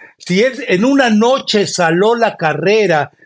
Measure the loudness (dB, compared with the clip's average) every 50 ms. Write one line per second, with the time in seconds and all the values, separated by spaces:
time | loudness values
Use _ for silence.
0 | -20 -20 _ -14 -6 -4 0 0 0 0 -2 -6 -6 -2 -2 0 2 2 2 2
1 | 2 2 2 2 2 2 0 -2 -2 -2 -2 -2 -2 -2 -2 -2 0 0 2 2
2 | 2 0 0 0 0 -2 -2 -2 -4 -4 -2 -2 -2 0 0 2 2 2 0 0
3 | -2 -4 _ _ _